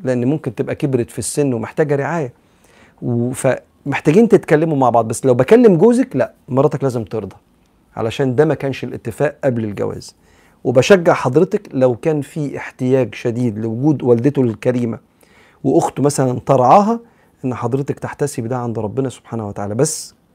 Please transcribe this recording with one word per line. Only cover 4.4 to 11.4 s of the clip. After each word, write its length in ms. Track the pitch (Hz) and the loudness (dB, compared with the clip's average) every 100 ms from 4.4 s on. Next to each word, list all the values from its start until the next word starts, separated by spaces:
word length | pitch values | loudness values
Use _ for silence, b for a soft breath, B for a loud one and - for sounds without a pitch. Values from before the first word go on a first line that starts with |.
| - 151 160 143 | 4 2 2 2
مع 140 | 127 | 2
بعض. 180 | 117 113 | 2 0
بس 180 | 117 131 | 0 2
لو 80 | |
بكلم 420 | 123 131 226 233 165 | 2 6 6 8 6
جوزك، 400 | 220 247 - 131 | 4 4 0 -2
لا، 160 | 113 - - | -4 -6 -4
مراتك 340 | 127 143 139 | 0 2 0
لازم 220 | 139 120 | -2 -4
ترضى، 320 | 104 110 98 - _ _ _ _ _ - | -6 -8 -8 -14 _ _ _ _ _ -6
علشان 380 | 113 - 135 | -4 -2 0
ده 100 | 120 | 2
ما 100 | 147 | 2
كانش 300 | 127 139 127 | 0 -4 -6
الاتفاق 540 | 127 123 117 - 139 - | -10 -10 -10 -4 -4 -2
قبل 200 | 139 117 | -2 -2
الجواز. 500 | 107 98 107 104 - - b b b b | -4 -4 -6 -8 -14 -20 b b b b
وبشجع 480 | 127 120 - 196 170 | 0 2 6 4 4
حضرتك 560 | - 135 139 | 0 0 2